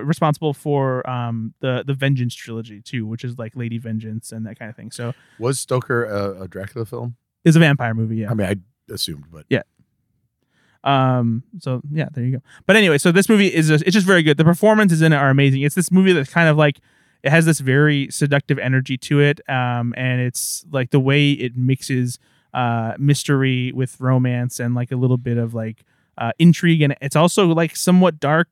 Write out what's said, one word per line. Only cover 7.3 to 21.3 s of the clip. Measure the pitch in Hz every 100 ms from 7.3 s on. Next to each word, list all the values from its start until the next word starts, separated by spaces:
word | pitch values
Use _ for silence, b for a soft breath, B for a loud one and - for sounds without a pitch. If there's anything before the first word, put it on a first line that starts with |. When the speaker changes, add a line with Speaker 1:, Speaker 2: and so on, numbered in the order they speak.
| _
Speaker 1:
It's | 170 160
a |
vampire | 160 135 120
movie, | 113 113 113
yeah. | 107
Speaker 2:
I |
mean, | 113 95
I | 101 - _ -
assumed, | 104 - 73 73
but | 80 -
Speaker 1:
Yeah. | 113 - _ _ _ _ _ _ _ _ _ _ _
Um, | 139 135 131 127 117 113 - 180
so | 139 123 147
yeah, | 156 -
there | 127
you | 127 131
go. | - b -
But | 214
anyway, | 190 143
so | 180
this | 175 196
movie | 208 190
is, | 165 156
a, |
it's | 151 175
just | 202 185
very | 180
good. | 156 143
The |
performances | 160 175 214 214 208 160
in | 160
it | 147
are | 139
amazing. | 139 139 135
It's | 143 185
this | -
movie | 185 190
that's | 170 131
kind | 170 160
of | 151
like, | 147 - _ _ _ _
it | 135
has | 165 165
this | 147
very | 131 135 151 143 139
seductive | - 143 143 - 135
energy | 127 131 131 131
to | - 143
it. | 143 151 -
Um, | 131 123 120 120 123
and | 127 127
it's | 123 - - - 170
like | 139 127
the | 143
way | 131 143 143